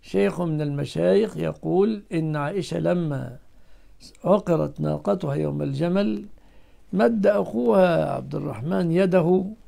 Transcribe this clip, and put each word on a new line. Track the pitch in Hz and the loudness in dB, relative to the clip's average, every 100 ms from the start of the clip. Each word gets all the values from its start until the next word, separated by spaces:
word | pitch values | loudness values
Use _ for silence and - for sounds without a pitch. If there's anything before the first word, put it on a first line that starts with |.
شيخ | - 190 202 160 | -4 0 0 0
من | 170 151 | -4 -2
المشايخ | 151 143 143 151 175 196 220 - | -2 -4 -6 0 2 2 2 -2
يقول | 160 151 160 170 208 214 202 | -6 -4 -2 2 2 0 -6
إن | 170 160 151 | -4 -2 -4
عائشة | 143 196 165 165 | -4 -4 -4 -2
لما | 160 180 165 139 127 127 - - - - - - - - | 0 0 -2 -4 -8 -14 -20 -20 -20 -20 -20 -20 -20 -8
عقرت | - 202 190 165 151 143 | 2 2 2 0 0 -4
ناقتها | 151 151 - 196 165 | -4 -2 -2 -2 -2
يوم | 143 151 147 | -2 -2 -2
الجمل | 143 139 170 185 208 208 208 - - - - - - | -4 -2 0 0 0 -4 -8 -18 -20 -20 -20 -20 -6
مد | 190 233 226 202 | 2 2 4 2
أخوها | 208 180 220 240 208 180 165 151 | 2 0 -2 2 6 6 4 0
عبد | 135 131 | -2 -6
الرحمن | - 147 107 131 190 175 | -8 -6 -8 -4 -2 0
يده | 165 196 185 165 185 190 220 | 2 4 4 4 2 2 -10